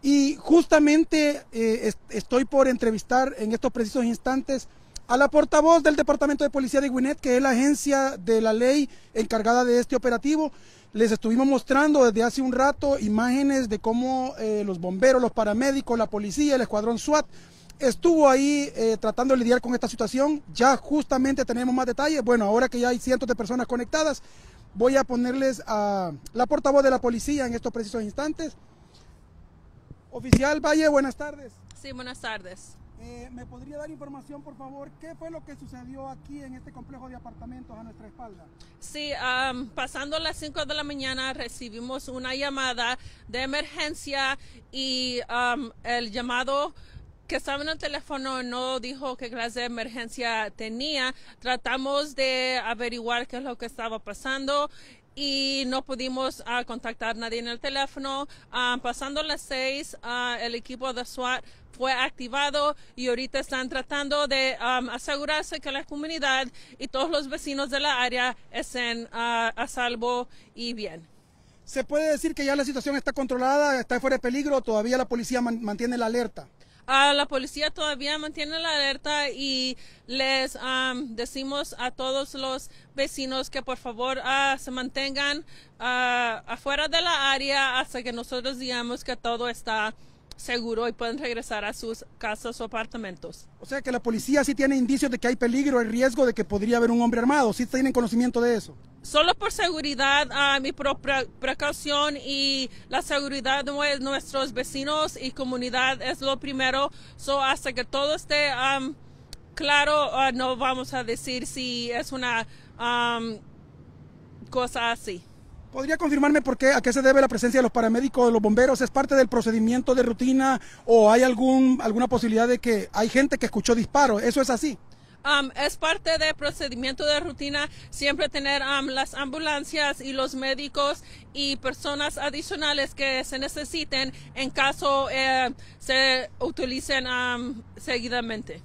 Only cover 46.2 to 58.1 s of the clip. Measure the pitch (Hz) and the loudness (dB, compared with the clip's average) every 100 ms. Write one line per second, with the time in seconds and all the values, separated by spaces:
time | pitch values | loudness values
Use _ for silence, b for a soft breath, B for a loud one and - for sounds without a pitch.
46.2 | 247 247 254 277 302 - b b b - | -4 -4 -2 -2 -2 -8 b b b -20
47.2 | - - - 277 302 320 311 294 - 285 | -8 -8 -4 -6 -6 -6 -6 -8 -8 -8
48.2 | 262 262 247 247 254 262 240 269 269 254 | -6 -6 -6 -6 -4 -4 -6 -8 -8 -8
49.2 | 247 240 233 226 240 233 226 233 233 - | -10 -8 -8 -6 -8 -6 -10 -10 -12 -6
50.2 | 233 226 214 - 220 226 285 294 254 262 | -4 -4 -4 -8 -10 -8 -6 -4 -4 -6
51.2 | B B 240 254 247 254 269 277 302 262 | B B -4 -4 -2 -4 -2 -2 -4 -2
52.2 | 262 254 254 254 214 233 240 240 226 240 | -2 0 -2 -2 -4 -4 -6 -6 -4 -4
53.2 | 254 247 269 240 233 - 226 220 208 202 | -4 -8 -10 -10 -12 -10 -8 -8 -12 -10
54.2 | 269 269 269 285 294 b b b _ - | -6 -6 -2 -2 -2 b b b _ -8
55.2 | 285 277 269 269 262 262 - 262 262 254 | -4 -2 -2 -2 -2 -4 -6 -8 -6 -4
56.2 | 262 - - 240 240 233 240 226 226 226 | -6 -6 -6 -6 -4 -8 -10 -8 -8 -6
57.2 | 233 226 233 233 277 277 269 - 269 | -6 -8 -8 -8 -6 -4 -6 -6 -8